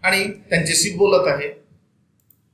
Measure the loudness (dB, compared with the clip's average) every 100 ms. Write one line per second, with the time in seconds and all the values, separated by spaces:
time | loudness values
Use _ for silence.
0 | -2 -2 -2 -8 -4 -2 0 -2 -2 2
1 | 4 4 2 -2 -6 -12 _ _ _ _
2 | _ _ _ _ _